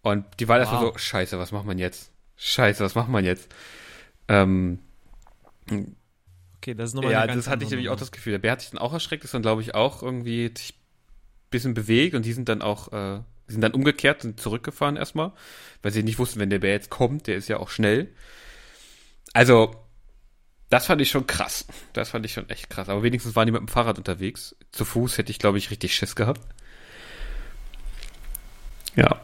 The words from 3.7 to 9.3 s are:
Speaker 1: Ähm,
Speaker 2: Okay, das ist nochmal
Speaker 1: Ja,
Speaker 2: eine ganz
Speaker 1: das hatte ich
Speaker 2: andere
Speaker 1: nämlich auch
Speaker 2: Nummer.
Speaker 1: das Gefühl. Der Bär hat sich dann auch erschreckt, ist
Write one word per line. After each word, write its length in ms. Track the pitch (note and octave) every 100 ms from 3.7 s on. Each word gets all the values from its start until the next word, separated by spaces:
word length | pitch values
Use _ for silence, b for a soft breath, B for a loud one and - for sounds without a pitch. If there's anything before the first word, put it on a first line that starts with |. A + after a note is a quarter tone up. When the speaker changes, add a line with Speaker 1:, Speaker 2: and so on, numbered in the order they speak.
| B B B B _ -
Speaker 1:
Ähm, 500 | G#2 F#2+ F#2+ F2+ F2 - - - - - _ - _ - G#2 - - _ _ _ - _ _
Speaker 2:
Okay, 120 | -
das 160 | A2+ A#2
ist 40 |
nochmal 180 | C3 C3+
Speaker 1:
Ja, 80 | A2
Speaker 2:
eine 100 | A2+
ganz 120 | B2
Speaker 1:
das 60 | A#2
hatte 100 | C3
ich 40 | A2
Speaker 2:
andere 100 | B2+
Speaker 1:
nämlich 120 | B2+
auch 40 |
Speaker 2:
Nummer. 60 | C3
Speaker 1:
das 120 | C3
Gefühl. 180 | - A#2
Der 60 | G2+
Bär 140 | G#2+
hat 80 | B2+
sich 100 | -
dann 80 | -
auch 120 | A#2+
erschreckt, 320 | D#3+ - D#3
ist 100 | -